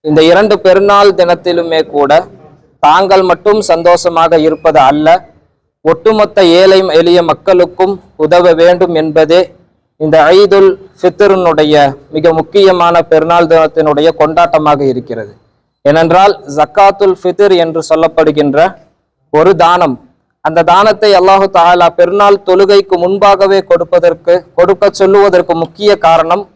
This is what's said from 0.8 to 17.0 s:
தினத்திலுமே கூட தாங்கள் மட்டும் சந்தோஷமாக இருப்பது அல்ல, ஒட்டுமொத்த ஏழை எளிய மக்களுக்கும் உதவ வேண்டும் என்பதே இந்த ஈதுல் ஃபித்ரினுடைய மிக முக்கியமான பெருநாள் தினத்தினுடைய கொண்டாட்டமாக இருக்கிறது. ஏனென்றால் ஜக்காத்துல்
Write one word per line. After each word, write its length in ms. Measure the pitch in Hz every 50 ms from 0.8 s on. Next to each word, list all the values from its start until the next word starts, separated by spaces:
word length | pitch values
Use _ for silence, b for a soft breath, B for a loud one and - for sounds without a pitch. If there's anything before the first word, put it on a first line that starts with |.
| 196 202 202 202 202 202 185 170
தினத்திலுமே 600 | 180 175 175 165 - 180 170 170 170 165 165 160 156 156 -
கூட 160 | 147 143 139 147 165 185 - - - - - _ _ _ _ _ _ -
தாங்கள் 380 | 147 156 180 196 185 190 190 185 185
மட்டும் 300 | 175 170 - 208 208 214 202 -
சந்தோஷமாக 720 | 170 170 165 175 175 170 - 175 165 165 165 165 170 160 156
இருப்பது 340 | 160 156 151 - 165 151 156 135 135
அல்ல, 180 | 143 151 151 160 175 185 - _ _ _ _ _ _ _ _ _ _ _ _
ஒட்டுமொத்த 600 | 156 165 165 - 220 220 214 208 202 - 202 190 170 165 180
ஏழை 220 | 190 190 190 190 190 180 151 165
எளிய 240 | 165 170 175 175 170 160
மக்களுக்கும் 640 | 147 - _ 196 185 180 175 175 - - 185 190 202 185 _ _ _ - 156
உதவ 280 | 151 175 175 175 180 165 160
வேண்டும் 340 | 170 175 180 175 180 170 170 156
என்பதே 380 | 160 160 147 160 156 156 165 180 180 - - _ _ _ _ _ _ _ _ _
இந்த 180 | 156 156 156 160 147 160 185 196
ஈதுல் 300 | 208 185 196 196 196 190 185 - - - _ _
ஃபித்ரினுடைய 760 | - 180 175 - 208 196 196 185 180 170 160 151 156 151 151 147 143 139 139 139 - _ 156
மிக 160 | 156 151 170 160 160
முக்கியமான 600 | 160 - - 202 196 190 185 175 170 170 170 170 165 -
பெருநாள் 380 | 160 156 160 165 170 175 170 160
தினத்தினுடைய 580 | 165 165 160 151 - 160 151 151 143 143 151 165 160 -
கொண்டாட்டமாக 600 | 151 156 160 165 175 165 - 156 151 151 147 143 143 135
இருக்கிறது. 400 | 123 127 120 - 117 113 107 101 - _ _ _ _ _ _ _ _ _ _
ஏனென்றால் 520 | 143 147 160 165 160 165 185 196 208 196 - - 143 139 151
ஜக்காத்துல் 600 | 151 - - 208 196 196 196 196